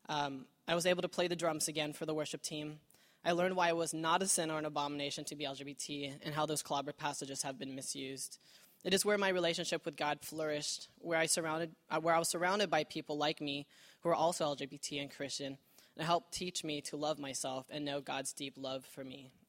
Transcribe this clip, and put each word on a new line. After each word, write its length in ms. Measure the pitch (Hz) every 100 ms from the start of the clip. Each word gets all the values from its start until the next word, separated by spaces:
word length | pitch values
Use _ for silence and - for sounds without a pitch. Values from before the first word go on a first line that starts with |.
| -
um, 380 | 147 143 135 - _ -
I 80 | 170
was 100 | 180
able 160 | 180
to 80 | 175
play 180 | - 180
the 80 | 170
drums 320 | 170 156 160
again 260 | 156 151
for 120 | 151 156
the 80 |
worship 300 | 156 147 151
team. 360 | - 156 151 151 _ - _ _ 165
I 60 |
learned 240 | 175 185 185
why 140 | 170
it 60 | 170
was 180 | 160
not 280 | 160 160 180
a 60 | 190
sin 240 | - 160
or 80 | 156
an 60 | 151
abomination 600 | 147 143 143 143 151 143
to 100 | 147
be 100 | 139
L 100 | 139
G 80 |
B 100 | 143
T 400 | 139 - 143 139 143
and 120 | 156 147
how 100 | 151
those 160 | 151
clobber 320 | - 143 139
passages 480 | - 147 135 135 135
have 160 | 139 131
been 160 | 135
misused. 640 | 135 131 143 135 135 - - - - - _ 180
It 80 |
is 100 | 190
where 140 | 202 208
my 120 | 196
relationship 540 | 180 170 170 165 180
with 140 | 165 143
God 220 | 147 147
flourished, 640 | - 156 156 147 - - - _
where 200 | 170 165
I 60 | 160
surrounded, 500 | 180 160 160 165 - -
uh, 100 | 165
where 160 | 165 165
I 40 |
was 100 | 165
surrounded 400 | 170 175 208 190
by 160 | 156 147
people 320 | 160 - 147
like 240 | 147 -
me 260 | 147 143 143 - - -
who 80 | 170
are 60 | 139
also 300 | 165 180 156
L 100 | 135
G 120 | 139
B 100 | 143
T 220 | - 143
and 120 | 143
Christian, 460 | - 139 - 135 135 _ - - -
and 80 |
it 20 | 165
helped 260 | 170 -
teach 320 | - 180 -
me 180 | 156 147
to 140 | - 147
love 240 | 151 147
myself 460 | 139 127 135 131 -
and 140 | 151
know 160 | 147 143
God's 320 | 135 135 135
deep 220 | - 139 135
love 300 | 135 131 -
for 180 | -
me 280 | 131 139 131 _